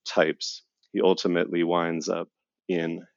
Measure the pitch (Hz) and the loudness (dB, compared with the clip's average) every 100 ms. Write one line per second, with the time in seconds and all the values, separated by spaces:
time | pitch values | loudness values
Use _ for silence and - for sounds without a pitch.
0 | - - 80 - - - _ _ _ 101 | -4 2 2 0 -8 -12 _ _ _ 2
1 | 92 92 95 87 90 87 85 87 85 82 | 2 4 2 0 0 0 0 0 0 -2
2 | 78 87 85 _ _ _ - 87 82 85 | -4 -4 -6 _ _ _ -4 -2 -2 -6
3 | 85 | -12